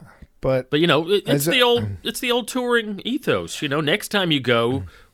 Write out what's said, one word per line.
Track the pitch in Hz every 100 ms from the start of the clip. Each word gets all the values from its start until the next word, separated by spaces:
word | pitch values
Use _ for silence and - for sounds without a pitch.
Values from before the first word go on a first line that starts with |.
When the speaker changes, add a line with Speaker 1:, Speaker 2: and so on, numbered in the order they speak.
| - - - _
Speaker 1:
but | 139 131 -
Speaker 2:
But, | 151
you | 170
know, | 143 165
it, | 202 -
it's |
Speaker 1:
as | 143 147
a |
Speaker 2:
the | 262
old, | 247 240 - 98
it's | - 233
the | 254
old | 240 -
touring | 254 247 240 214 196 -
ethos. | 277 - 107 85 -
You | 151
know, | 143
next | 147 202 -
time | 208 180
you | 147
go, | 123 117 117 135 92 - -